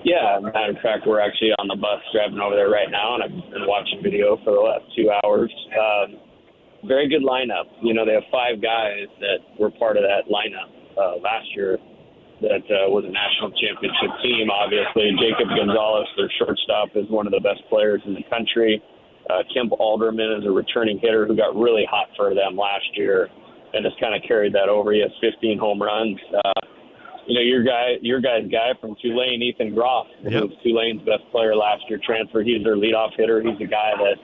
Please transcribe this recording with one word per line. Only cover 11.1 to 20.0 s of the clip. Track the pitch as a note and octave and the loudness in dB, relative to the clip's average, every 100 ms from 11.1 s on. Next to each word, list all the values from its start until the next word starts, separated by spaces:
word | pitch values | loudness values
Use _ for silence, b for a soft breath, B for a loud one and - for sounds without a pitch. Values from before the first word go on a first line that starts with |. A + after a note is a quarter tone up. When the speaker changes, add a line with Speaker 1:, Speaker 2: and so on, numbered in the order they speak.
| F2 | -2
Speaker 1:
last | F#2+ A2+ - | -4 -4 -6
year | G#2 F#2+ F#2 - - - - - - | -4 -2 -4 -6 -20 -20 -20 -20 -6
that, | G#2+ G2 - | -2 -2 0
uh, | G2+ G2 | 0 2
was | G2+ | 0
a | F#2 | -2
national | G2+ G2+ - G#2 | -4 -2 -2 -4
championship | - A2 G2 G2+ - G2+ - | -4 -4 -4 -4 -2 -4 -2
team, | B2 A#2 A2 | -2 0 0
obviously. | G2+ G2+ G#2 F#2+ A2+ G#2 F#2+ | 0 0 0 0 0 2 2
Jacob | A2+ A2+ A2+ | 0 0 0
Gonzalez, | A2+ G2+ A2 G#2+ G#2+ - - | 0 2 2 2 0 -2 -4
their | G2 - | -4 -2
shortstop, | G#2 G2+ - G#2+ G2+ | -2 -2 -2 0 0
is | G#2+ G2+ | -2 -2
one | A2 G#2 | -2 0
of | |
the | G2 | 0
best | G2+ G2 - | 0 -2 0
players | A2 G#2+ G2+ | 2 2 0
in | G#2 | -4
the | F#2+ | -10
country. | - A#2 A2 A#2 A2+ G#2+ - - _ _ - | -6 -4 -2 2 2 0 -4 -20 _ _ -4
Uh, | F#2 - | -2 -2
Kemp | B2+ A#2 - | -4 -2 0
Alderman | A2 G#2+ | 0 2